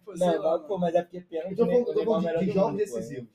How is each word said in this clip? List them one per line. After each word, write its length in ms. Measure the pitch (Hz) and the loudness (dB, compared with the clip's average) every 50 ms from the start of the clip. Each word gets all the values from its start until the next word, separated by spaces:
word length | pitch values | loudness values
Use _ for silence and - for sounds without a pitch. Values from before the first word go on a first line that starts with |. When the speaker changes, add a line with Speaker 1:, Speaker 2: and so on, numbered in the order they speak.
| _ 214 | _ -12
Speaker 1:
Pô, 80 | 185 | -4
sei 100 | 165 180 | 0 2
Speaker 2:
Não, 120 | 175 165 151 | 2 2 2
Speaker 1:
lá, 80 | - 160 | 2 0
Speaker 2:
mas, 80 | 165 170 | 0 0
pô, 60 | 156 - | -2 -4
Speaker 1:
mano. 120 | 202 180 | -2 -2
Speaker 2:
mas 140 | 180 170 165 | 0 2 2
é 80 | 175 | 2
porque 180 | 175 _ - 180 | 0 _ -12 -16
pênalti, 300 | 180 _ 170 160 160 190 | -14 _ -8 -6 -6 -4
Speaker 3:
Eu 60 | 190 | 0
tô 100 | 196 233 | 2 2
Speaker 2:
né? 60 | - | 4
Speaker 3:
falando, 160 | - 247 233 - | 4 2 2 2
eu 40 | - | 0
tô 60 | 214 | 0
Speaker 2:
O 40 | - | 2
Neymar 20 | |
Speaker 3:
falando 160 | 226 214 190 | 2 2 2
de, 40 | - | 0
Speaker 2:
é 40 | 170 | 0
melhor 100 | 165 165 | 0 0
Speaker 3:
de 40 | 185 | 0
Speaker 2:
que 40 | - | 2
o 40 | - | 2
Speaker 3:
jogos 180 | 190 - - | 2 2 2
Speaker 2:
mundo, 160 | 98 98 104 - | 2 -2 -4 -4
pô, 80 | 120 | -4
Speaker 3:
decisivos. 320 | 113 - 143 143 127 120 - | -8 -8 -8 -10 -12 -12 -14